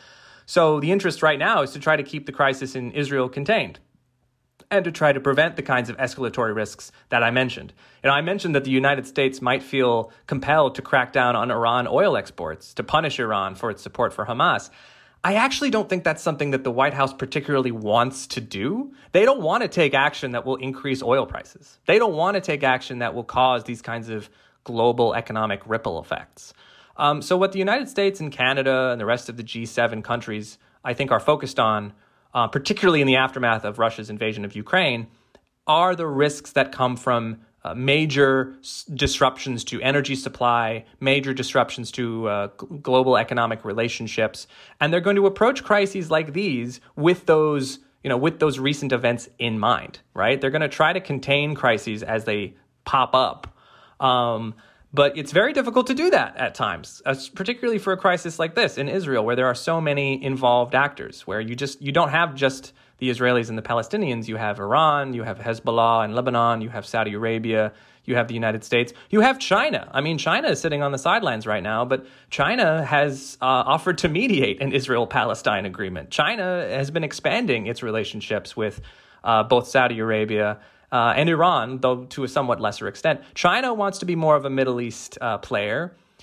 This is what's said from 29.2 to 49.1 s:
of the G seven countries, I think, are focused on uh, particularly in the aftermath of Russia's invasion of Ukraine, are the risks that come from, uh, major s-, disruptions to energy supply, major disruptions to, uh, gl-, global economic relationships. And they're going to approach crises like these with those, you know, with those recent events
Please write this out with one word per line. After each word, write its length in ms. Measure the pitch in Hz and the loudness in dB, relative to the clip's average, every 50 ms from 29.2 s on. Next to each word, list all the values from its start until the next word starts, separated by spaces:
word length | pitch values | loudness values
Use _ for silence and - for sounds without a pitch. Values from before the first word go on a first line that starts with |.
| - - | -4 -8
of 80 | 117 120 | -12 -12
the 60 | 110 | -12
G 220 | 113 - 113 113 | -10 -10 -10 -10
seven 360 | 110 - 120 120 117 113 107 | -4 0 0 0 0 0 -4
countries, 560 | 104 - 117 117 - 117 107 107 107 - - - _ _ _ _ - | -6 -4 -4 -4 -4 -6 -8 -8 -10 -12 -16 -20 _ _ _ _ -8
I 100 | 131 120 | -6 -4
think, 180 | - 143 135 | -4 0 2
are 80 | 123 104 | 2 2
focused 400 | - 151 151 147 143 131 - - | 4 2 2 2 0 -4 0 2
on 340 | 117 110 107 104 104 101 - _ _ _ _ _ _ _ - | 2 2 2 0 -2 -6 -12 _ _ _ _ _ _ _ -2
uh, 140 | 127 117 110 | 0 0 0
particularly 540 | - 143 139 - 208 - 202 185 165 147 | 0 -2 -2 -2 -2 2 4 4 4 6
in 60 | 139 135 | 4 4
the 80 | 127 | 4
aftermath 500 | 131 131 127 - 131 123 117 113 110 107 | 4 4 2 0 -2 0 0 0 0 -2
of 140 | 104 104 117 | -4 -2 0
Russia's 300 | 113 113 - - 107 104 | 0 0 0 -4 -8 -12
invasion 360 | 107 107 113 110 110 107 101 | -8 -4 -4 -4 -4 -4 -8
of 100 | 101 - | -10 -10
Ukraine, 520 | 104 101 - - 185 180 139 120 113 110 - _ _ _ _ _ _ _ _ _ _ _ | -10 -4 0 0 2 2 2 0 -4 -6 -10 _ _ _ _ _ _ _ _ _ _ _
are 300 | - 156 160 180 185 180 | 2 2 4 4 2 2
the 120 | 165 165 156 | 0 -4 -4
risks 440 | 139 135 147 147 147 - - - - | 0 0 0 0 0 -4 -12 -2 0
that 180 | 139 131 131 | 0 0 0
come 260 | - - 127 127 123 117 | 0 -2 -2 0 -2 -2
from, 420 | - 131 123 117 113 113 113 - - _ _ _ - | -2 0 0 0 -2 -4 -8 -10 -14 _ _ _ -12
uh, 100 | - - | -10 -8
major 800 | 123 131 139 143 156 156 156 131 143 139 135 135 135 131 - - - | -2 0 2 2 2 2 2 2 4 4 6 4 2 0 -2 -6 -14
s-, 240 | - - - - - | -16 -16 -16 -14 -12
disruptions 800 | - 151 120 143 135 - - 139 127 131 - - 135 123 113 - | -12 -4 -2 -2 -2 2 2 2 2 0 -2 -6 -6 -6 -6 -6
to 180 | - 120 - | -8 -8 -4
energy 340 | 127 131 143 143 135 139 135 | -2 0 0 0 0 -2 -4
supply, 680 | 135 - 139 - - 123 120 120 120 117 110 113 110 - _ _ _ | -6 -6 -8 -4 -2 0 2 2 2 0 -2 -4 -6 -10 _ _ _
major 340 | 135 135 139 143 135 139 131 | 0 0 0 2 0 -2 -4
disruptions 580 | 131 123 - - 135 117 120 - 131 117 - | -4 -4 0 0 0 0 0 -2 -8 -12 -10
to, 360 | - 131 123 117 113 113 113 104 | -8 -6 -6 -4 -4 -4 -4 -2
uh, 200 | 104 101 101 98 | -2 -2 -4 -6
gl-, 320 | - - - - 165 143 | -8 -14 -16 -14 -14 -8
global 360 | - 131 127 131 131 131 123 110 | -2 2 4 4 6 6 4 4
economic 460 | 113 - 139 120 117 113 113 110 - | 4 2 0 0 0 0 -2 -4 -6
relationships. 840 | 104 101 113 113 120 - - 117 107 - 113 110 110 - - - - - - - - - - | -6 -4 -2 -2 -2 -4 -6 -8 -6 -2 0 0 -2 -2 -6 -16 -20 -20 -20 -20 -20 -4 -2
And 120 | 143 156 | 0 0
they're 80 | 165 175 | 2 2
going 160 | 170 202 202 | 2 2 4
to 100 | 202 196 | 4 4
approach 380 | 196 196 - 220 240 269 269 - | 4 4 4 2 2 2 0 0
crises 480 | - 214 208 196 196 - 190 170 160 | 0 2 2 2 0 -2 -6 -2 0
like 220 | 156 156 160 151 143 | 0 0 0 -2 -4
these 480 | 185 208 180 131 120 117 123 127 - - _ _ | -4 -2 -2 -2 -4 -4 -6 -10 -14 -18 _ _
with 300 | 147 147 175 180 185 - - | 0 2 2 2 4 4 4
those, 520 | 160 156 156 151 147 139 131 131 - - _ _ _ _ - | 6 6 6 4 2 0 -2 -4 -6 -12 _ _ _ _ -4
you 60 | 143 | -2
know, 80 | 123 120 | 0 0
with 220 | 143 165 165 - | 0 0 0 2
those 200 | 156 156 127 131 | 0 0 0 0
recent 320 | 131 143 147 143 147 131 | -2 -2 -2 -2 -2 -2
events 380 | 131 117 120 120 | 0 0 2 0